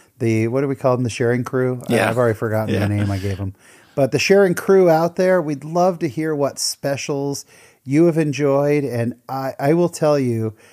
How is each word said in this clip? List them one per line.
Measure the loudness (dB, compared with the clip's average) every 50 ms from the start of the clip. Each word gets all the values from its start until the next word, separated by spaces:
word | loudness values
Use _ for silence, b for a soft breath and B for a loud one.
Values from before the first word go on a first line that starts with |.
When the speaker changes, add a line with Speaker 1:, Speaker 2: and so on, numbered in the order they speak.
| b b b _
Speaker 1:
the, | -2 0 2 2 0
what | 0 0 -2
do | -2 -2
we | -4
call | 0 0 0 2
them? | 2
The | 0 -4
sharing | -2 0 0 0 0 0
crew? | -2 -2 -2 0 0 0 -2 -4 -2 0
I, | 2
Speaker 2:
Yeah. | 2 2 2
Speaker 1:
I've | 2
already | 2 2 2 0 0
forgotten | -2 -2 -2 -2 -2 -2 -2
Speaker 2:
Yeah. | -2 0
Speaker 1:
the | 0 0
name | 0 0 -2
I | -2 -2
gave | -4 -4 -4 -4
them. | -6 -8 -10 b b b b b b b b
But | 0 0 0
the | 0 -2
sharing | 2 4 4 4 4 2 0
crew | -2 0 2 4 4 6 4
out | 4 2 2 -2 -2
there, | 0 0 2 2 0
we'd | 0 -4 -6 -8 -8
love | -4 -2 0 0 0 0 -2
to | -6 -6
hear | -4 -4 -4 -4
what | -2 -2 -2 -4 -4 -6
specials | -6 -6 -6 -6 -6 -4 -4 -4 -4 -6 -4 -4 -4 -4 -6 -8 -10 b b b b b b b
you | b 0 2 4 4
have | 4 4 2
enjoyed. | 0 0 0 0 0 2 2 2 2 2 2 0 0
And | -2 -2 -2 -2 -4 -4 -8 _ -10
I, | -8 -6 -6 -6 -6 -2
I | 0 2 2
will | 2 2 0
tell | 0 0 2 2 2
you, | 2 2 0 -2 -2 -4 -4 -6 b b b